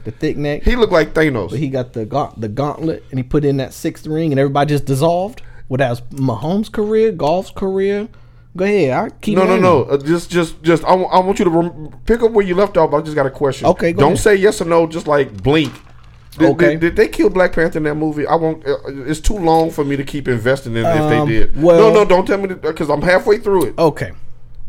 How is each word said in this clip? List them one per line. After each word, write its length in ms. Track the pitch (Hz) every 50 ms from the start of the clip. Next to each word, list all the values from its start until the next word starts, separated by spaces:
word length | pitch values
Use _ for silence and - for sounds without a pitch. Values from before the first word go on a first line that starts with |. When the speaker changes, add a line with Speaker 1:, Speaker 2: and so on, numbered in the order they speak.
| -
Speaker 1:
The 80 | 110
thick 260 | - - - 156 -
neck. 240 | - 147 147 147 - -
Speaker 2:
He 120 | 156 -
looked 180 | 247 226 202 185
like 200 | 165 156 - -
Thanos. 340 | 165 156 151 131 110 95 82
Speaker 1:
But 80 | 101 123
he 100 | 156 131
got 240 | 135 127 123 123 -
the 120 | 117 110
gaunt-, 340 | 101 - 139 143 - - 101
the 100 | 113 110
gauntlet, 540 | 104 - 135 147 - - 160 160 - - - -
and 80 | 135
he 60 | 127 127
put 200 | 127 - 147 147
in 140 | 143 139
that 160 | 135 131 - -
sixth 320 | - - 165 160 - -
ring, 260 | 160 156 160 165 156
and 80 | 139 135
everybody 300 | 139 143 139 147 147 151
just 160 | 147 139 -
dissolved. 560 | 135 139 131 151 165 175 180 185 214 247 - - - - - - -
Well, 80 | 131 127
that 100 | 135 120
was 120 | 120 -
Mahomes' 720 | - - - 139 131 131 113 98 123 156 185 202 220 -
career, 400 | - 226 208 208 220 220 220 226
Golf's 380 | 185 156 143 143 170 185 190 -
career. 600 | - - 202 190 190 196 196 196 202 202 214 226 - - - - - - - - -
Go 100 | 175 185
ahead, 260 | 202 208 202 156 131
I 180 | 123 156 208 262
keep 260 | - - - 208 208
Speaker 2:
No, 100 | 180 190
no, 100 | 185 185
Speaker 1:
naming. 80 | 220 190
Speaker 2:
no. 200 | 180 170 135 110
Uh, 120 | - 139
just, 320 | 139 139 151 170 170 - -
just, 320 | - 175 170 160 - -
just. 220 | - 165 170 156 -
I, 60 | 131
w-, 180 | 135 185 185
I 120 | - 156 185
want 180 | 185 190 196 -
you 60 | 208
to 40 | 175
rem-, 480 | 160 170 170 175 - 156 156 - - - -
pick 160 | - 226 240
up 100 | 240 220
where 140 | 226 208 202
you 80 | 185 175
left 240 | 180 208 196 -
off. 160 | 180 156 147 143
I 80 | 147
just 140 | 156 156 151
got 100 | 147 135
a 60 | 131
question. 340 | - - 147 135 127 - -
Speaker 1:
Okay, 240 | - - - - 170
go 100 | 170 -
Speaker 2:
Don't 60 | 139 151
Speaker 1:
ahead. 100 | 185 -
Speaker 2:
say 160 | - 220 208
yes 260 | 196 190 214 208 -
or 40 | 185
no. 200 | 165 170 165 165
Just, 220 | 160 165 165 -
like, 340 | 151 147 143 139 120 110 98
blink. 320 | 92 127 151 160 151 123 - - - - - - - - - - - - -
Did, 120 | 147 160 160
Speaker 1:
Okay. 200 | 139 165 170 147
Speaker 2:
did, 80 | 151 165
did 140 | 165 170 165
they 120 | 202 226
kill 240 | 320 - - 330 208
Black 220 | 185 185 180 180 -
Panther 260 | 170 160 180 - 165
in 60 | 151
that 100 | 151 151
movie? 320 | 151 156 156 147 147 139
I 80 | - 156
won't. 280 | 170 165 160 160 156 -
Uh, 80 | 135 143 - - 143 139 139 127
it's 120 | 139 156 151
too 180 | - - 214 208
long 320 | 170 165 160 160 160 160
for 120 | 160 - 147
me 120 | 139 143
to 80 | 139 139
keep 240 | - - 143 135
investing 460 | 127 123 113 107 127 127 123 - 120 113
in 100 | 117 113
if 140 | 113 - 156
Speaker 1:
Um, 280 | 151 151 151 151 147
Speaker 2:
they 120 | 143 - -
did. 200 | 135 - - 139 156
Speaker 1:
well 280 | 175 170 165 220 220
Speaker 2:
No, 120 | 202 208 208
no. 20 |
Don't 220 | 196 185 180 185
tell 100 | 190 202
me 160 | 196 196 190 185
that, 220 | - - 156 160
'cause 160 | - 165 143
I'm 100 | 147 151
halfway 380 | 143 185 180 - - 233 208 208
through 260 | - 202 196 185 151 113
it. 80 | - -
Speaker 1:
Okay. 320 | 165 156 139 - 120 92 - - - - - - - - - - -